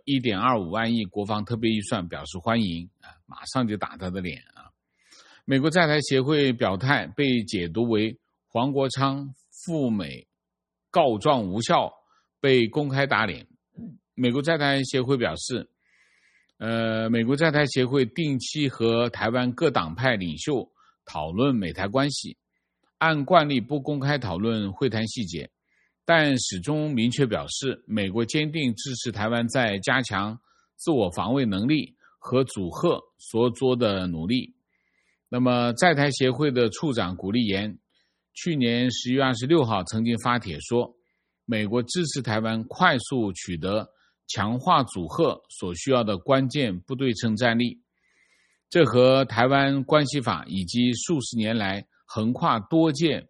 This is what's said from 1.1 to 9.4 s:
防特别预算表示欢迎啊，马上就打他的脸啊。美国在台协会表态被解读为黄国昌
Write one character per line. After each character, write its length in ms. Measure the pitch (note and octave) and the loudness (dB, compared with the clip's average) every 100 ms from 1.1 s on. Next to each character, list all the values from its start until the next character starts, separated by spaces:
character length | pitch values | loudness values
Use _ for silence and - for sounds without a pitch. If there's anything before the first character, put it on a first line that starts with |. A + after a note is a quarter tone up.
| G#2 G2+ | -4 -4
防 180 | G#2+ | -4
特 120 | G2 A#2 | -4 -2
别 140 | A2+ | 0
预 120 | A2 | 0
算 260 | G2+ A2 F2 | -2 -4 -4
表 160 | D2 D2 | -10 -10
示 120 | F#2 | -8
欢 240 | A2+ A2+ | -2 0
迎 280 | G#2 E2+ F2 _ | 0 -4 -8 _
啊， 120 | - - _ | -20 -20 _
马 200 | - - | -18 -8
上 220 | C3 A#2 | -4 -2
就 100 | G#2 | -4
打 200 | - D#2 | -6 -8
他 120 | F#2 | -8
的 120 | F#2+ | -6
脸 200 | F2+ D#2 - | -8 -10 -18
啊。 180 | - - _ _ _ _ - - - - | -20 -20 _ _ _ _ -20 -20 -16 -2
美 140 | C3+ | 2
国 100 | D3+ | 2
在 160 | E3 D#3+ | 4 4
台 140 | D3+ | 2
协 200 | C#3+ C3 | 2 2
会 320 | C3 D#3 C#3 | 2 2 2
表 240 | A#2 B2 F#2+ | 2 0 0
态 280 | B2 C#3 D#2+ | 0 0 0
被 360 | F#2+ C#3+ B2 | -2 0 0
解 240 | G#2 G2+ F2 | -2 -4 -4
读 160 | E2+ | -2
为 340 | A#2+ A2 A2 - _ _ _ | 0 0 0 -6 _ _ _
黄 240 | A#2 C3+ | -2 0
国 180 | C#3 C3+ | 0 -2
昌 440 | C3 C3+ C3+ C#3 C3+ | 0 -2 -2 -8 -14